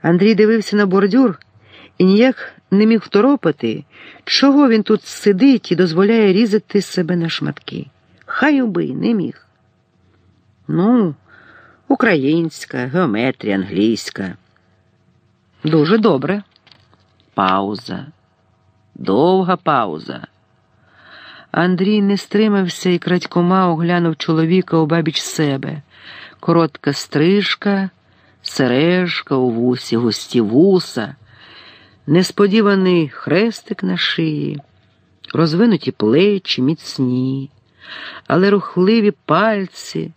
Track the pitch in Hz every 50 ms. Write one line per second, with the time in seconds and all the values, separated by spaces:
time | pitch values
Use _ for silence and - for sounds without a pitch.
0 | - 160 170 180 185 214 226 185 214 214 226 226 202 - - 208 208 190 175 196
1 | 196 202 185 254 269 233 170 - _ _ _ _ _ _ - - - - _ _
2 | 185 185 196 208 233 262 254 - - - - _ _ _ - 196 214 220 226 220
3 | - - - 202 214 262 285 269 - 175 143 _ - 113 110 156 143 _ _ -
4 | - - - - _ - - - - 277 277 285 294 262 226 220 202 - 214 208
5 | - - - - - 214 202 185 233 277 269 214 _ - 180 156 185 175 160 165
6 | 196 208 226 226 220 202 185 190 240 220 196 214 - _ - 202 185 - - 185
7 | 180 160 180 175 165 165 - - - 147 147 - _ - - - - - _ _
8 | _ _ _ _ _ - - - 240 294 302 277 262 226 185 170 165 - 131 -
9 | 170 214 233 208 165 127 - - _ _ _ _ _ _ _ _ _ _ _ _
10 | _ _ _ _ _ _ _ _ _ _ _ _ _ - 147 160 180 214 247 247
11 | 214 170 143 _ _ _ - - - - - - - _ _ _ _ _ 277 -
12 | - 233 190 151 131 139 156 170 170 165 - - - - - - 123 131 127 175
13 | 185 147 101 107 120 131 123 _ - 107 98 95 95 95 - 90 104 110 113 104
14 | - - - - 101 92 90 - _ _ _ _ _ _ _ _ _ _ _ _
15 | _ _ _ _ _ _ _ _ _ _ _ _ - 151 156 160 147 156 202 226
16 | 208 233 165 131 135 147 190 208 202 _ _ _ _ _ - _ _ _ _ _
17 | _ _ _ _ _ _ _ - 98 95 92 98 98 98 107 98 - - 92 92
18 | - 139 - _ _ _ _ _ _ _ _ _ _ _ _ _ _ _ _ -
19 | 64 - 95 110 147 175 190 190 190 175 185 - _ - 151 131 113 98 78 78
20 | - - 67 - - - _ _ _ _ _ _ _ _ _ _ _ _ _ _
21 | - - - - - - - - - _ - - 170 180 185 170 190 196 214 214
22 | 202 196 202 190 - - - 208 214 214 202 196 190 175 - - - 185 180 175
23 | - - 180 180 - - - 175 175 175 185 190 190 180 170 156 170 170 180 175
24 | 170 170 160 _ - - 165 160 160 160 175 190 180 - - 165 160 151 165 170
25 | 165 160 151 - - - - - 156 147 139 135 - 143 147 151 - _ _ -
26 | - - - - - - - _ - - 170 170 165 156 _ - - - 143 -
27 | - - - 147 151 170 196 208 196 - - - - 208 202 196 196 185 _ _
28 | _ _ _ _ _ _ _ _ _ - - - 135 123 123 131 151 170 180 180
29 | 180 175 156 - - - 147 131 127 127 113 113 120 123 123 123 - - - 113
30 | 120 117 107 - - - - 127 113 101 110 131 170 196 190 180 165 - - 127
31 | 110 101 139 _ - _ - - - - - - - - - - - _ _ _
32 | _ - 143 175 185 - - - 202 202 185 226 214 202 202 196 190 185 180 175
33 | 160 139 - - - - 143 180 214 233 214 - - - 208 - - 185 185 170
34 | - - - - 165 160 156 147 147 143 151 143 - _ _ _ _ _ _ _
35 | _ _ _ _ _ - - - 160 165 147 175 220 240 208 156 - - - _
36 | 107 107 117 151 185 208 208 196 - - - - 127 135 165 - - - - -
37 | 135 127 123 127 127 131 135 135 135 135 _ _ _ _ _ _ - - - -
38 | - - - - _ _ - 165 185 202 202 202 - - - 180 180 190 226 233
39 | 208 208 - _ _ - 151 165 202 226 220 202 190 180 _ - - - - 160
40 | 160 165 165